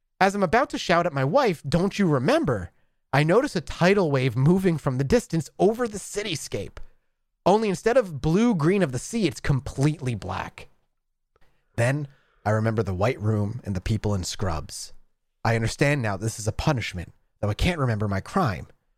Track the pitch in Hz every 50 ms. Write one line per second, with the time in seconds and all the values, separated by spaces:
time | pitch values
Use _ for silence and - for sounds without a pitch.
0 | _ _ _ - 185 196 190 202 196 170 180 233 285 - - 262 - - 175 170
1 | 170 175 143 139 131 139 180 277 285 226 170 - - 143 - 170 180 202 - -
2 | 202 170 151 131 120 180 269 330 302 160 123 101 90 - _ _ _ _ _ _
3 | _ - - 135 151 156 175 226 277 285 - 185 135 - - - 165 180 202 208
4 | 185 151 139 135 127 135 107 127 131 156 180 196 190 185 165 147 - 143 127 127
5 | 143 131 226 247 - - - 165 151 - _ - 175 196 226 226 247 226 208 196
6 | - - - 202 208 214 160 - - - - 107 98 - - - - - _ _
7 | _ _ _ _ _ _ _ _ - 170 190 220 226 208 180 - - 220 247 262
8 | 226 185 156 131 - 156 160 196 233 247 233 170 143 160 196 202 185 147 127 127
9 | - - - 233 208 147 - - - - 147 127 - - - - 135 151 147 -
10 | 135 127 117 98 - 92 92 92 - - - - - - _ _ _ _ _ _
11 | _ _ _ _ _ _ _ _ - - _ _ _ _ - - 117 123 139 147
12 | 147 139 - _ _ _ _ _ - 104 107 110 110 113 113 107 110 98 95 87
13 | 98 120 139 - 104 107 110 104 104 101 113 127 - - 101 92 - - 107 104
14 | - 107 104 95 90 - - - 104 92 80 76 71 - - - - - - -
15 | - _ _ _ _ _ _ _ - 107 113 113 113 110 - - 151 143 147 143
16 | 117 107 98 92 104 110 - - 104 107 - - - - 151 117 98 - - 90
17 | 82 - - _ _ _ _ - - 104 104 - - - 180 160 135 123 113 104
18 | 107 104 98 95 - - - 196 180 120 92 - - - - _ _ _ _